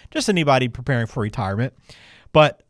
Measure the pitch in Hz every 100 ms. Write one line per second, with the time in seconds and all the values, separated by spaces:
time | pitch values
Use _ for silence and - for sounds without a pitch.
0 | - 311 262 185 147 131 127 113 123 123
1 | 113 - 107 - 95 101 131 - _ -
2 | - - _ 156 151 - _